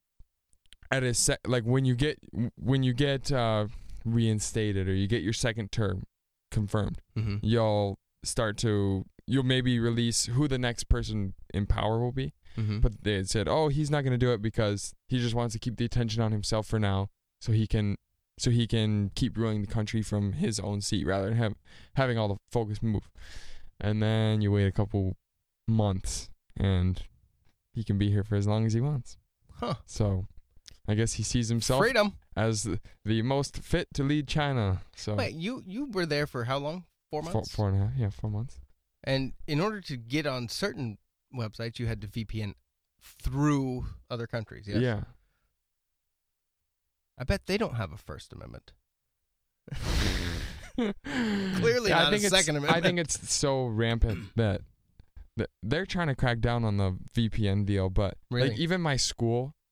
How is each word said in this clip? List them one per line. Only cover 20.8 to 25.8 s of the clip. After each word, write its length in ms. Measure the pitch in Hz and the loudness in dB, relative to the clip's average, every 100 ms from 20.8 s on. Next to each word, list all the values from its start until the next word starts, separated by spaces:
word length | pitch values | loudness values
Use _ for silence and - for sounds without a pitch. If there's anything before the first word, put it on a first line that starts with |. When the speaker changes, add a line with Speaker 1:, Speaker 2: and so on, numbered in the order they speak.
Speaker 1:
seat 260 | 101 101 - | -2 0 0
rather 220 | 98 98 | 0 0
than 80 | 117 | 0
have, 180 | 110 - - - - | 0 -2 -12 -20 -4
having 240 | - 131 113 | 0 2 2
all 80 | 104 | 0
the 100 | 98 - | -2 -2
focus 320 | 120 107 104 | -2 0 -2
move." 260 | 113 104 - - - - - - - - | 0 0 -4 -14 -16 -12 -10 -10 -12 -4
And 220 | 107 107 | -2 2
then 380 | 107 110 110 107 | 2 2 2 2
you 80 | 104 | 4
wait 160 | 101 98 | 4 4
a 60 | |
couple 440 | 101 101 104 92 - _ _ _ _ - | 2 0 0 -2 -4 _ _ _ _ 0
months, 600 | 110 | 2